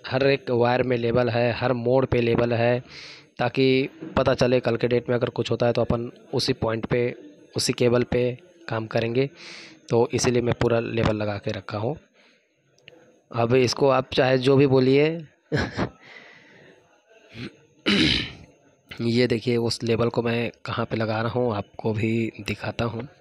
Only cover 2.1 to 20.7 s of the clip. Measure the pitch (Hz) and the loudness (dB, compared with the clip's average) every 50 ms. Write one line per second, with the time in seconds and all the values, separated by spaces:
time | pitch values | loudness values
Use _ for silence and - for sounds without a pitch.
2.1 | - 120 120 117 117 117 120 120 120 113 117 120 123 123 127 - - - - - | 0 0 2 2 2 2 0 0 0 2 2 2 2 0 -4 -10 -18 -18 -18 -18
3.1 | - - - _ _ - 123 120 - 135 135 131 131 131 135 - - - - - | -20 -20 -20 _ _ -4 -4 -2 0 2 2 4 4 2 0 -2 -8 -14 -16 -4
4.1 | - - 131 - 127 - 135 123 127 127 - 120 117 113 - 120 123 120 117 - | -2 2 2 2 2 2 2 2 2 2 2 0 -2 0 0 0 0 0 0 0
5.1 | 123 120 123 113 - - 120 - 117 113 123 120 117 120 113 - 120 117 117 - | -2 -2 -2 -2 -2 -6 -4 -2 -2 0 0 0 2 0 0 0 -2 -4 -4 -8
6.1 | - - - - - 127 - - 127 - - 113 110 113 110 - - 123 120 120 | -12 -18 -14 -6 -4 -2 -2 -2 -2 -2 -2 -4 -4 -4 -4 -2 0 0 0 -2
7.1 | - - - - - - - _ - 120 - - 127 - 127 120 117 123 120 - | -4 -8 -18 -20 -20 -20 -20 _ -8 -4 -4 -2 0 2 2 2 4 2 0 0
8.1 | - 123 123 123 123 - - - _ _ - - 117 113 110 107 - 117 113 117 | 0 0 0 0 -4 -6 -16 -20 _ _ -12 -8 -6 -6 -6 -2 -2 -2 -2 0
9.1 | 117 127 135 139 - - - - - - - - - - _ - 117 117 120 - | 0 -2 -2 -2 -6 -16 -20 -20 -20 -20 -20 -20 -20 -20 _ 0 2 2 2 2
10.1 | - 113 - 127 120 120 120 117 113 - - 117 117 117 117 110 113 113 110 110 | 0 0 0 2 0 2 0 0 0 0 2 2 2 0 0 -2 -2 0 0 0
11.1 | 110 107 107 104 101 101 - 110 104 104 - - - 101 107 123 156 - _ _ | 0 -2 -4 -4 -6 -6 -6 -8 -8 -8 -10 -10 -8 -6 -4 -6 -6 -8 _ _
12.1 | _ _ _ _ _ _ _ _ _ _ _ _ _ _ _ - - - _ _ | _ _ _ _ _ _ _ _ _ _ _ _ _ _ _ -20 -20 -20 _ _
13.1 | _ _ _ _ - 117 117 117 123 131 127 117 - - 139 139 127 131 127 - | _ _ _ _ -2 -2 0 2 4 2 4 2 0 2 2 2 2 2 0 -2
14.1 | - - 135 131 131 131 123 135 139 131 143 139 131 131 131 127 135 139 147 156 | 0 0 2 2 2 2 4 4 6 6 6 6 6 4 4 6 4 4 4 2
15.1 | 165 170 156 - _ _ _ _ 151 143 - 113 - - - - - _ - - | 0 -6 -10 -16 _ _ _ _ -2 -2 -2 -4 -4 -4 -6 -6 -6 _ -20 -20
16.1 | - - - - - - - - - - - - - _ _ _ _ _ _ _ | -20 -20 -20 -20 -20 -20 -20 -20 -20 -20 -20 -20 -20 _ _ _ _ _ _ _
17.1 | - - _ - - 113 123 160 - _ _ _ _ _ _ - 202 - 80 73 | -20 -20 _ -20 -16 -16 -16 -16 -16 _ _ _ _ _ _ 0 2 2 2 2
18.1 | 62 58 - - - - - - _ _ _ _ _ _ _ _ - - 117 117 | 2 0 -4 -8 -12 -20 -20 -20 _ _ _ _ _ _ _ _ -10 -4 -2 0
19.1 | 113 120 123 120 123 113 - 127 120 117 117 113 - - 123 113 117 107 117 117 | 2 2 2 2 0 -2 -2 -2 0 0 0 -2 -4 -4 -2 -2 0 0 0 0
20.1 | - 127 117 120 117 120 117 107 - _ _ - | 0 -2 -2 -2 -2 -2 -4 -6 -8 _ _ -8